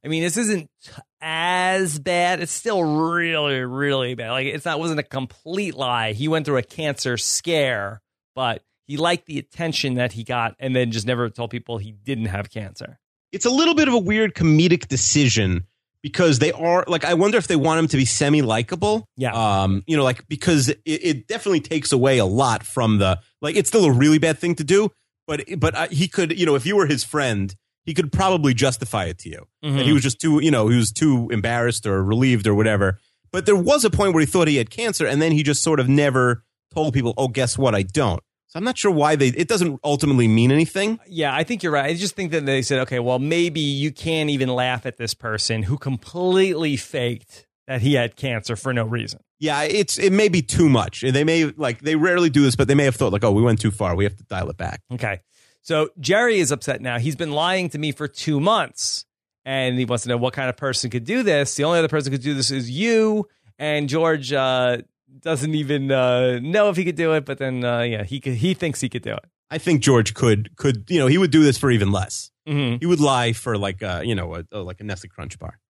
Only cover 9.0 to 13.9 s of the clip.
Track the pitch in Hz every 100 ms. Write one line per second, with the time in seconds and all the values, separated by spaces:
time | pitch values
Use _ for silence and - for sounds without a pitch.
9 | 170 175 - 139 - - 165 156 139 123
10 | 123 117 113 123 113 - 131 127 120 113
11 | 104 123 117 113 117 123 - 113 104 104
12 | 107 123 107 98 98 - 98 - - -
13 | _ _ _ - 240 262 330 311 294